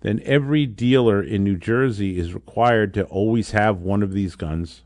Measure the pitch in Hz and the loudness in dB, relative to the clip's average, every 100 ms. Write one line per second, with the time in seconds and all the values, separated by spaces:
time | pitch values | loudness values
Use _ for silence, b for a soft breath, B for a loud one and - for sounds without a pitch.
0 | - 104 - 139 139 151 139 101 120 131 | -4 -4 0 0 2 0 0 -2 2 4
1 | 117 101 76 101 98 92 110 117 135 101 | 4 2 0 0 0 0 0 0 0 -2
2 | 98 90 85 92 - 107 120 113 104 101 | -4 -4 -6 -8 -10 0 2 2 0 -2
3 | 92 95 110 117 101 107 107 92 90 101 | -4 -2 0 0 0 0 0 0 -2 -2
4 | 101 98 92 - 78 80 85 - | -2 -2 -4 -6 -6 -6 -8 -12